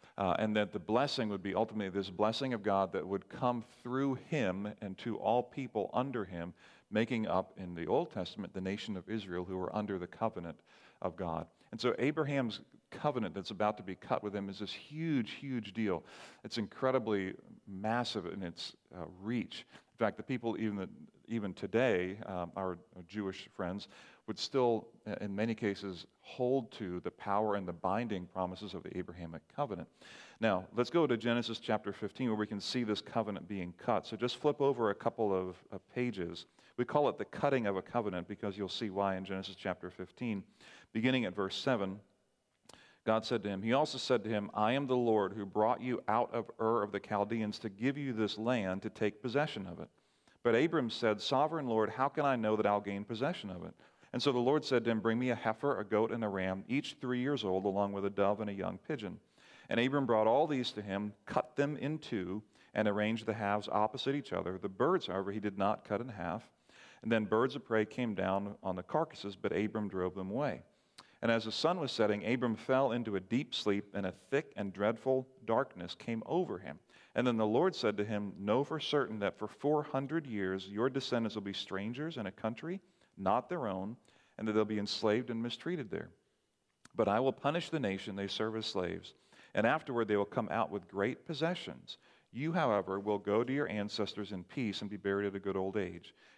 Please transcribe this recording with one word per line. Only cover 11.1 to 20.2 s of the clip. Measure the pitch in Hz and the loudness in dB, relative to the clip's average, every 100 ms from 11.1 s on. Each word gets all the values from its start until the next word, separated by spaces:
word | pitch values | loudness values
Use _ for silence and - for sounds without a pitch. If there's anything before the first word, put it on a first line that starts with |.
| 82 | -4
God. | 90 80 82 _ _ | -4 -4 -6 _ _
And | - | -2
so | 247 - | 0 2
Abraham's | 127 151 143 139 120 101 - - _ | 2 0 0 0 0 -4 -12 -20 _
covenant | - 151 127 104 82 | -4 -2 0 -2 -4
that's | 90 | -6
about | 98 104 107 | 0 0 0
to | |
be | 95 | -6
cut | 92 - 127 | -10 -2 -2
with | 104 101 | -2 -4
him | 98 | -6
is | 98 | -6
this | 104 | -8
huge, | - - 151 165 147 110 | -8 -12 -6 0 0 0
huge | - 139 127 107 | -6 -6 -6 -4
deal. | 98 107 87 - - - - | 0 0 0 -2 -16 -20 -16
It's | - - | -8 -4
incredibly | 101 - 131 131 113 104 95 - - - - | -4 0 2 2 2 0 0 -6 -14 -20 -14
massive | 95 107 117 120 110 87 | -6 -2 0 0 -2 -4
in | 98 | -4
its, | 90 85 - - _ 92 | -6 -8 -12 -14 _ -12
uh, | 82 90 | -12 -8
reach. | 98 120 - - - - - | -4 -2 -4 -8 -16 -20 -18
In | - | 0
fact, | 110 | 0
the | - | 0